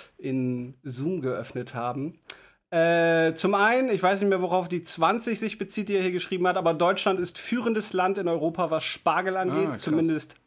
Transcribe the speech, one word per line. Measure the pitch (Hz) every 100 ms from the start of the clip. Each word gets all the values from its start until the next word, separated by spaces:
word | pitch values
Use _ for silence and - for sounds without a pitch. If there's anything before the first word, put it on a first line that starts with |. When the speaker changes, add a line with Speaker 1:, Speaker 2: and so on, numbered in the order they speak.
| - _
Speaker 1:
in | 139 131 127 123 123 139
Zoom | 143 120 147 185
geöffnet | 147 104 117 127 117
haben. | 123 120 123 147 - - - - _ _
Äh, | 170 165 170 165 165 160
zum | 165 196
einen, | 202 208 247 262
ich | 196
weiß | 180 196
nicht | 202
mehr, | 190
worauf | 180 185 170
die | 175
zwanzig | 170 - 160 226 233 220
sich | 220 -
bezieht, | 196 - 208
die |
er | 196
hier | 185
geschrieben | 180 - 190 180
hat, | 185
aber | 170
Deutschland | 156 175 196 208 190
ist | 175 -
führendes | - 240 233 220 214
Land | 190 185 196
in | 175
Europa, | 165 160 165 165
was | 160
Spargel | - - - 160 190 190
angeht, | 185 - -
Speaker 2:
Ah, |
krass. | -
Speaker 1:
zumindest | - 156 165 156 - -